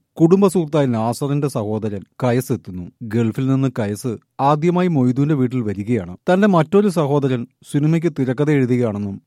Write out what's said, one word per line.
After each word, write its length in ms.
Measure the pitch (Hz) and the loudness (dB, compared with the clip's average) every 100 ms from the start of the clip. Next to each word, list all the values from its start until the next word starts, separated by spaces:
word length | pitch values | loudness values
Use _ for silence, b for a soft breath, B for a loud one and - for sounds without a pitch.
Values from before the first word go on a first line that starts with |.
| _ - | _ 2
കുടുംബ 260 | 165 196 202 | 4 6 4
സുഹൃത്തായ 400 | 185 156 151 139 | 2 0 0 0
നാസറിന്റെ 640 | 117 113 117 143 143 139 | 0 -2 -2 -2 -2 -2
സഹോദരൻ 520 | 120 104 107 104 101 - - | -4 -4 -4 -4 -8 -12 -4
കയസ് 280 | 127 120 127 | 0 0 0
എത്തുന്നു. 400 | 117 - 90 85 - | -4 -6 -12 -14 -14
ഗൾഫിൽ 440 | 117 110 117 107 135 | -6 -2 -2 -2 -2
നിന്ന് 220 | 135 135 - | 0 -2 -2
കയസ് 380 | 104 104 131 107 _ - | -4 -4 -6 -8 _ -2
ആദ്യമായി 480 | 139 151 165 175 185 | 0 2 2 0 0
മൊയ്തുവിന്റെ 460 | 156 123 123 143 | 2 2 2 0
വീട്ടിൽ 260 | 151 127 127 | 0 0 -2
വരികയാണ്. 560 | 107 98 101 120 87 90 - | -4 -4 -2 -4 -4 -6 0
തന്റെ 160 | 185 208 | 2 4
മറ്റൊരു 400 | 180 151 196 208 | 2 2 2 2
സഹോദരൻ 580 | 175 143 143 139 127 117 _ - | 2 0 0 0 -2 -6 _ -6
സിനിമയ്ക്ക് 400 | 147 151 165 170 147 | -2 2 2 0 -2
തിരക്കഥ 320 | 127 127 147 | -2 0 2
എഴുതുകയാണെന്നും 720 | 147 127 123 120 101 101 95 | 2 2 2 0 -2 -6 -8